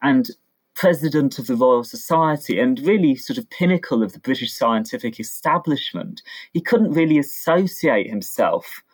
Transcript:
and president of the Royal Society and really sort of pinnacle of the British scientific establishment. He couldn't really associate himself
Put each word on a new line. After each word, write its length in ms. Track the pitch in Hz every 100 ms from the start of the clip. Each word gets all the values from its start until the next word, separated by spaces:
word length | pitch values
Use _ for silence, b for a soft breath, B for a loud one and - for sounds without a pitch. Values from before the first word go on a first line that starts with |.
and 280 | 139 131 120 - _ _ _ -
president 640 | 185 156 156 151 139 -
of 80 | 123
the 80 | 120
Royal 280 | 127 120
Society 760 | 120 117 - 165 160 147 - 92
and 200 | 127 127
really 360 | 277 214 160 131
sort 220 | - 120
of 120 | -
pinnacle 520 | - 180 180 - 117
of 80 | 104
the 80 | -
British 320 | - 131 113
scientific 680 | - 117 113 110 123 120 113
establishment. 1040 | 113 - 160 165 - 139 - - - - B B B
He 80 | 175
couldn't 340 | - 226 214
really 260 | 160 160 151
associate 920 | 143 - - 170 185 - 156 110 101
himself 720 | 104 - - 95 - - - b